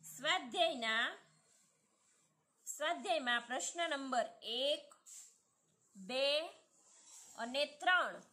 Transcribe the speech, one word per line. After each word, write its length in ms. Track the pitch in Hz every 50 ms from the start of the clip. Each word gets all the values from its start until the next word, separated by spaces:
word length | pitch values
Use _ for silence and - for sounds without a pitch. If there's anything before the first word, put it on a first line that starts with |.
| _ - -
સ્વાધ્યાયના, 920 | - 254 302 349 370 294 247 220 359 339 330 330 254 233 226 220 226 240 285 381 - - _ _ _ _ _ _ _ _ _ _ _ _ _ _ _ _ _ _ _ _ _ _ _ _ _ _ _ _
સ્વાધ્યાયમાં 800 | - - - 294 311 349 285 240 403 349 311 262 247 240 240 - -
પ્રશ્ન 320 | 247 277 359 - - 339 339
નંબર 420 | 330 302 277 269 262 254 240 220 - - - -
એક, 440 | 202 226 240 262 285 302 320 - - - _ _ - - - - - _ _ _ _ _ _ _ _ _ _ _ _ _
બે 300 | 196 190 185 254 262 269 277 285 302 320 349 - - _ _ _ - - - - - - - - - - - -
અને 260 | - 233 240 247 277 294 285 - - 339
ત્રણ 400 | 349 370 359 302 220 175 170 180 -